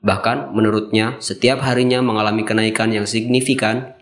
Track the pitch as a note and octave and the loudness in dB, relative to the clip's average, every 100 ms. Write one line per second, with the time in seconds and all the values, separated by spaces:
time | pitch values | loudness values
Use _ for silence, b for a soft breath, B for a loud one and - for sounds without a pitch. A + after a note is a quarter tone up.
0 | G#2 G2 A2+ C3+ C#3 A2+ A2 G#2+ G#2+ A2 | 0 0 0 -2 -2 0 2 2 0 0
1 | A2 C3 - - A#2+ C3+ C3+ B2 B2 B2+ | 0 -4 -10 0 0 2 0 2 2 2
2 | B2+ G#2+ G#2+ A2 G#2+ A2 A2 A2 A2+ G#2+ | 0 0 0 0 0 0 0 0 0 0
3 | G#2 A2+ A#2 B2+ C3 C3+ G#2+ A#2 C3 - | -2 -2 2 0 2 0 0 -2 -6 -6